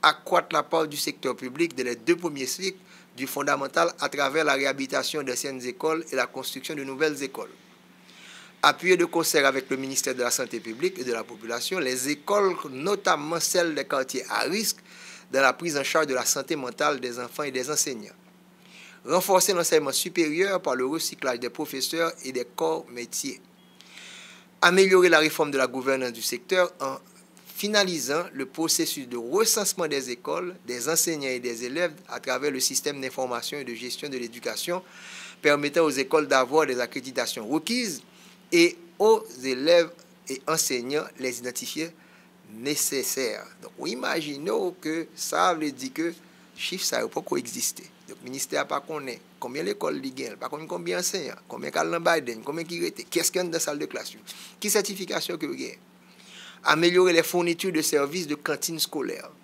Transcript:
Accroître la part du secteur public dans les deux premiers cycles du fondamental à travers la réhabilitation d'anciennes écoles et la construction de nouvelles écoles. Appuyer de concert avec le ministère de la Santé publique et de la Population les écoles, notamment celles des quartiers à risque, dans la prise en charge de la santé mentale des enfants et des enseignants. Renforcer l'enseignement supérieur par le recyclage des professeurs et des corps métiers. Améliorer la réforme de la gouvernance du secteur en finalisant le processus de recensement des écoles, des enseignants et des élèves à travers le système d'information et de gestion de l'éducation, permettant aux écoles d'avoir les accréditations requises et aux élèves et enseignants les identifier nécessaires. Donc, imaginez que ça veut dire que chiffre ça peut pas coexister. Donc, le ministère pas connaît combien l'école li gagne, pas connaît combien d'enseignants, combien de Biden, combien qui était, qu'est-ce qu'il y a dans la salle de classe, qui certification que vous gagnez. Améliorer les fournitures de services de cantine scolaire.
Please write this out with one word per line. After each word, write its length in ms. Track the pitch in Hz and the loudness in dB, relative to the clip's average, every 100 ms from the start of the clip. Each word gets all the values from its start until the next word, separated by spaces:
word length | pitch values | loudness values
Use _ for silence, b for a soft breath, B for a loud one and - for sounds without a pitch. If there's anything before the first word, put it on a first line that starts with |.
Accroître 460 | 156 151 - 180 - | 4 2 0 0 2
la 120 | 156 | -2
part 240 | 147 165 160 | 0 0 0
du 80 | 147 | -4
secteur 400 | - - 135 123 | -6 -4 -4 -4
public 380 | 127 131 170 | -8 -2 -2
dans 100 | 127 | -2
les 100 | 123 | -4
deux 220 | 117 113 170 | -2 0 0
premiers 300 | 170 143 127 | 0 -6 -6
cycles 320 | - 185 185 B B B - | -4 -6 -8 B B B -10
du 120 | 135 | -6
fondamental 640 | - 143 139 139 165 170 - | -2 0 0 0 2 2 0
à 80 | 139 | -4
travers 360 | 139 139 151 | 0 0 2
la 100 | 151 | 2
réhabilitation 680 | 139 139 135 135 143 127 156 | 2 0 -2 -2 -2 -2 -4
d'anciennes 420 | 135 123 143 131 | -4 -4 -4 -6
écoles 400 | 123 120 156 160 165 | -8 -4 -2 -2 -2
et 60 | 131 | -2
la 100 | 123 | -2
construction 480 | 135 127 135 - | -4 -8 -10 -8
de 80 | 156 | -8
nouvelles 400 | 135 135 156 143 | -8 0 0 0
écoles. 280 | 139 - - - - - _ - B B B B B B | -6 -8 -12 -14 -20 -20 _ -20 B B B B B B
Appuyer 360 | 143 143 175 180 | 4 4 4 4
de 80 | |
concert 420 | 170 170 160 156 139 | 4 2 4 4 4
avec 240 | 135 131 | 2 -2
le 60 | 135 | -4
ministère 400 | 135 135 - 123 | -2 -2 -2 -2
de 60 | |
la 100 | 120 | 0
Santé 260 | 117 123 117 | 0 -2 -6
publique 400 | 113 113 180 185 | -8 -2 -2 -2
et 60 | |
de 80 | 127 | -4
la 100 | 113 | -4
Population 560 | 110 110 113 117 - 185 | -4 -12 -8 -4 -4 -2
les 300 | 135 127 131 | -2 -2 -2
écoles, 480 | 147 - 202 196 170 151 | -4 0 4 4 0 -8
notamment 680 | 131 165 202 196 160 147 170 | -4 -2 0 2 0 0 -2
celles 380 | - 180 170 147 | 2 2 2 -2
des 80 | |
quartiers 400 | 135 143 131 127 - | -2 -2 -2 -4 -4
à 120 | 110 | -2
risque, 380 | 120 196 220 - B B B B B | 0 0 -2 -4 B B B B B
dans 120 | 135 | 4
la 100 | 135 | 4
prise 240 | 123 170 143 | 4 -2 -2
en 80 | |
charge 240 | 135 160 156 | 0 0 2
de 60 | |
la 100 | 127 | 0
santé 320 | 117 147 135 156 | 0 -2 -2 -4
mentale 420 | 123 113 147 139 | -6 0 0 0
des 220 | 123 120 | -4 -6
enfants 240 | 123 - | -8 -6
et 80 | 147 | -4
des 180 | 127 127 | -2 -2
enseignants. 440 | 147 - 120 104 - - - - _ B B B B | 0 0 -4 -12 -20 -20 -20 -20 _ B B B B
Renforcer 480 | 120 175 180 185 175 | 2 2 6 6 6
l'enseignement 400 | 185 165 160 143 | 2 6 4 4
supérieur 680 | 131 - - 156 156 196 190 | -2 -2 0 2 2 2 2
par 140 | - | 0
le 100 | 127 | 0
recyclage 540 | 127 160 - - 135 120 | 0 -2 -4 -4 -4 -2
des 120 | 123 | -6
professeurs 640 | - 151 135 127 165 165 - | -6 -8 -4 -4 0 -2 -2
et 80 | 131 | -6
des 120 | 127 | -6
corps 400 | 120 - 160 160 160 | -6 -2 0 0 -4
métiers. 500 | 120 120 - 139 127 - - - B B B B B B B B _ | -12 -8 -6 -6 -8 -16 -20 -20 B B B B B B B B _
Améliorer 480 | 175 180 190 185 180 | 6 8 8 10 10
la 120 | 160 | 8
réforme 320 | 156 151 151 | 6 2 0
de 60 | 139 | 2
la 100 | 127 | 0
gouvernance 440 | 127 127 131 123 | 0 0 0 0
du 100 | 117 | -4
secteur 500 | 113 123 - 185 175 - | -6 -6 0 2 2 0
en 160 | 135 135 - - - - - | -6 -6 -12 -20 -20 -20 -18
finalisant 680 | - 202 214 196 165 123 147 175 | -6 2 4 4 0 0 -2 -2
le 140 | 135 135 | -6 -8
processus 640 | - 160 - 160 - 123 | -2 0 2 0 -4 -8
de 80 | 120 | -8
recensement 680 | 117 170 220 - 196 - 160 | -2 2 4 4 0 0 -2
des 240 | 139 123 | -2 -4
écoles, 460 | 120 - 156 180 180 - | -8 -4 -4 -6 -10 -10
des 220 | 123 120 | -6 0
enseignants 400 | 160 - 156 135 | 2 2 0 -2
et 100 | 127 | -4
des 260 | 120 117 | -4 -6
élèves 300 | 123 143 175 151 - | -6 -2 -2 -4 -12
à 100 | 123 | -10
travers 320 | - 127 147 | -4 -2 -2
le 80 | 131 | 0
système 420 | - 131 147 139 | 0 0 -4 -6
d'information 580 | 131 131 131 120 113 147 | -8 -4 -4 -4 -6 -8
et 60 | |
de 100 | 127 | -8
gestion 340 | 113 123 - 147 | -10 -8 -8 -8
de 100 | 131 | -8
l'éducation, 640 | 120 117 113 107 - 180 B B B B B B | -8 -8 -8 -6 -4 -4 B B B B B B
permettant 420 | 151 147 147 160 | 4 4 4 4
aux 80 | 160 | 4
écoles 360 | 135 135 156 143 | 2 2 2 4
d'avoir 400 | 139 127 151 147 | 4 6 4 2
les 140 | 123 | 0
accréditations 680 | 120 139 127 127 117 - 107 | -4 -6 -6 -4 -4 -4 -2
requises 560 | 151 160 240 226 135 - B B B - | -2 0 -2 -2 -6 -12 B B B 2
et 260 | 170 170 - - - | 6 6 4 -18 2
aux 260 | 214 220 - 131 | 6 6 2 -8
élèves 460 | 131 127 147 170 165 - - - - | -4 0 6 6 6 -4 -20 -20 -10
et 140 | 131 - | -8 -2
enseignants 560 | 160 - 127 120 143 - - | 0 0 -2 -2 -4 -4 -6
les 200 | 131 117 | -6 -4
identifier 520 | 123 120 131 147 160 - B B B _ - | -8 -8 -8 -6 -8 -10 B B B _ -18
nécessaires. 960 | 110 131 147 - 139 120 - 123 104 - - | -8 -4 0 0 -2 -2 -2 -4 -4 -10 -16
Donc, 260 | - - 143 | -18 -8 -6
imaginez 640 | 240 - - 151 139 165 220 185 175 | -4 -2 -2 -4 -8 -2 0 -2 -4
que 260 | 151 165 156 | -6 -4 -6
ça 400 | - - - 185 | -8 -4 2 2
veut 160 | 165 151 | 2 -2
dire 220 | 127 131 | -6 -10
que 220 | 131 165 165 B B B - | -6 -6 -6 B B B -8
chiffre 280 | - 185 | -8 -4
ça 160 | - 120 | -2 -2
peut 60 | 117 | -2
pas 140 | - | -6
coexister. 600 | - 143 - - - - - - - | -2 -4 -4 -4 -6 -6 -16 -20 -20
Donc, 100 | 101 | -16
le 20 | |
ministère 440 | 127 135 - 147 143 | -12 -8 -4 -4 -2
pas 120 | 143 | -4
connaît 400 | - 156 135 117 - - | -4 -10 -8 -12 -16 -12
combien 240 | 120 135 | -8 -4
l'école 320 | 180 208 156 147 | -4 -2 -4 -4
li 160 | 135 | -6
gagne, 240 | 131 127 101 | -8 -10 -8
pas 120 | 127 | -10
connaît 180 | 147 156 | -10 -8
combien 320 | 175 170 180 | -8 -4 -2
d'enseignants, 360 | 180 196 139 - - | -2 -4 -6 -12 -14
combien 220 | 120 143 | -10 -4
de 280 | 156 165 170 | -2 0 2
Biden, 440 | 165 165 123 113 | 2 2 0 -8
combien 180 | 110 160 | -6 -6
qui 220 | 165 170 | -6 -4
était, 180 | 170 - | -4 -6
qu'est-ce 300 | - 170 160 | -4 0 0
qu'il 80 | 180 | 0
y 0 | |
a 40 | |
dans 60 | 180 | -2
la 80 | 165 | -2
salle 220 | 156 147 | -2 -4
de 60 | 151 | -6
classe, 260 | 127 - - - B B B | -8 -10 -14 -18 B B B
qui 100 | 208 | 2
certification 680 | 208 196 190 185 - - 170 | 2 2 -4 -4 -4 -4 -4
que 100 | 147 | -6
vous 80 | |
gagnez. 240 | 135 127 - - - B B B B B B | -6 -8 -12 -20 -20 B B B B B B
Améliorer 500 | - 151 175 180 185 | 4 6 8 8 8
les 100 | 165 | 6
fournitures 480 | 160 175 175 170 190 | 4 2 2 0 0
de 100 | 180 | 0
services 440 | - 151 139 175 156 | 2 2 2 -2 -4
de 100 | 147 | -4
cantine 420 | - 143 - 160 | -4 -2 -4 -2
scolaire. 500 | - 156 - - - - | -2 -2 -4 -6 -12 -18